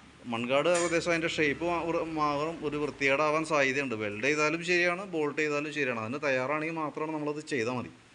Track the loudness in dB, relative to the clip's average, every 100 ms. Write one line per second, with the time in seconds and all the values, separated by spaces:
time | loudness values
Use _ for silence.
0 | -20 -14 -4 -2 2 2 4 2 2 0
1 | 2 0 0 2 0 0 0 0 0 -2
2 | -2 0 0 0 -2 -4 -4 -2 -4 0
3 | 2 4 4 2 2 2 4 2 -2 -2
4 | -4 0 0 2 2 0 0 2 2 0
5 | -4 -2 -2 0 0 0 -2 -2 -2 -2
6 | -4 -2 0 0 0 -2 -2 -4 -4 -4
7 | -4 -2 -4 -4 -2 0 0 -2 -4 -12
8 | -20